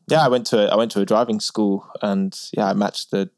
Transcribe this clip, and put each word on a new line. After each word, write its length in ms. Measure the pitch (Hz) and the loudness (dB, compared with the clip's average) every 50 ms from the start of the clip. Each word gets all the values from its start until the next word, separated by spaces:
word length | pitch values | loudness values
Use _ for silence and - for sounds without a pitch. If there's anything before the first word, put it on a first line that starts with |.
| _ | _
yeah, 180 | - 147 160 147 | 0 2 2 4
I 20 | |
went 200 | 131 127 123 110 | 4 2 0 0
to 100 | - 123 107 104 | 0 2 2 4
a, 60 | 101 101 | 4 4
I 20 | |
went 160 | 107 117 110 - | 2 0 0 0
to 80 | 101 | -2
a 40 | 98 | 0
driving 340 | - 107 110 120 117 107 107 | 2 2 2 2 0 -2 -4
school, 480 | - - - 113 104 101 98 98 - - - - | -4 -4 -2 0 0 0 0 -2 -4 -10 -8 -6
and 340 | - 104 98 98 98 95 - - - - - | -2 -2 0 0 -2 -2 -6 -10 -14 -8 -4
yeah, 100 | 110 104 | -2 0
I 60 | 98 98 | 0 0
matched 380 | 98 101 98 - - - - | 0 0 -2 -4 -8 -8 -4
the 180 | - 98 98 - - | -4 -4 -4 -4 -8